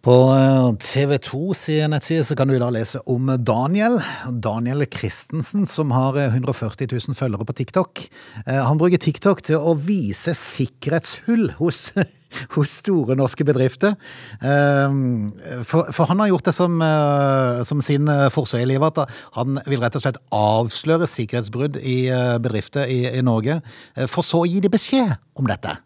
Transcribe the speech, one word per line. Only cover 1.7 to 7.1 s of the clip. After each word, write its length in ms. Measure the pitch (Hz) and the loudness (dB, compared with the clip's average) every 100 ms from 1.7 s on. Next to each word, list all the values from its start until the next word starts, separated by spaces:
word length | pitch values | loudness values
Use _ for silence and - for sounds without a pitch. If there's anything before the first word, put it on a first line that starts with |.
| 156 151 | 0 0
nettside 320 | 151 - 165 | -2 0 -2
så 120 | - 139 | 0 0
kan 100 | 135 | 2
du 60 | 131 | 2
i 40 | |
dag 100 | 120 | 0
lese 300 | 113 113 135 - | -2 -4 -8 -4
om 160 | 123 131 131 | -2 0 0
Daniel. 540 | 120 113 135 196 226 240 - - 127 | 0 0 0 0 2 0 -2 -10 -8
Daniel 540 | 120 107 110 120 139 143 | -4 -4 -2 -2 -2 -4
Christensen, 800 | - 101 - - 160 - 202 190 | -4 -6 -6 -8 -6 -4 -2 -2
som 220 | - 151 | -2 0
har, 240 | 127 131 135 | 2 2 0
eh, 140 | 139 | 0
hundre 240 | 117 123 | 0 -2
og 20 | 123 | -4
førti 320 | 113 - 127 | -6 -6 -6
tusen 260 | 123 - | -6 -6